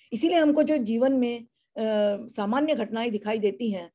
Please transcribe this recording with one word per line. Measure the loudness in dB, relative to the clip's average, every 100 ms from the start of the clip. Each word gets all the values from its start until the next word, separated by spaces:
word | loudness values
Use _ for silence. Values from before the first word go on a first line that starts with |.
| _
इसीलिए | -2 2 4
हमको | 4 4
जो | 2 2
जीवन | 0 0 2
में, | 2 0 -4
अ, | -12 _ _ -4 -2 2 0 -2 -6
सामान्य | -6 -2 0 0 0
घटनाएं | -2 -4 -4
दिखाई | -4 -4 -2
देती | -2 -2 -4
हैं, | -4 -8